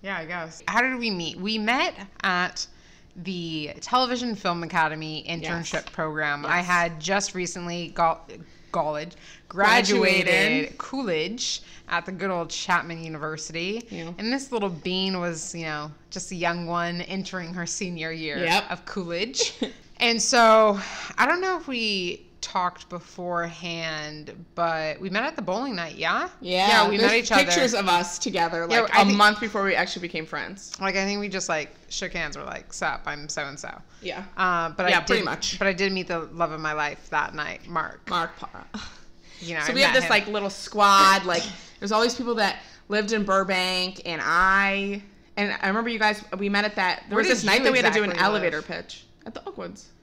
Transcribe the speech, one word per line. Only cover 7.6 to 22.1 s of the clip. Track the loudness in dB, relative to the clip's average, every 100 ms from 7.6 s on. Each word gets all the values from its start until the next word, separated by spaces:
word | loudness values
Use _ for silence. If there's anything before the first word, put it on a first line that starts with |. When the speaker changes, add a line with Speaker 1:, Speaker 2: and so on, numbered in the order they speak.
| -6 -6 -8
Speaker 1:
go-, | 0 2 2 -8 -18 -18 -20 -6
college, | -4 -2 -4 -8 -14 -20 -20 -14
graduated | 2 6 6 6 4 4 4 4
Speaker 2:
Graduated. | 4 4 2 -2 -8
Speaker 1:
Coolidge | -8 -6 -2 -2 -2 -4 -6 -6 -10 -20 -4
at | -4 -4
the |
good | -6 -2
old | -2 -4
Chapman | -6 0 0 0 -8
University. | -8 -8 -6 -8 -8 -6 -4 -6 -8
Speaker 2:
Yeah. | -10 -10 -6
Speaker 1:
And | -2
this | -2 -2
little | -2 -2
bean | -4 -4 -2 0 -2
was, | -2 -4 -8
you | -8 -6
know, | -6 -8 -14 -14
just | -12 -10
a | -2
young | -2 0 -2
one | -2 -2 -4
entering | -6 -6 -6 -8 -8
her | -8 -6
senior | -6 -6 -6 -6
year | -6 -4 -2
Speaker 2:
Yep. | 2 2 0
Speaker 1:
of | -10 -8
Coolidge. | -8 -6 -4 -4 -2 -4 -2
Speaker 2:
<laughs> | -8 -8 -20 -2
Speaker 1:
And | 0 2
so, | 2 6 8 10 8 4 -2 -10 -10 0
I | 2
don't | 2
know | 2 -2
if | -2
we | -2 0 0 -2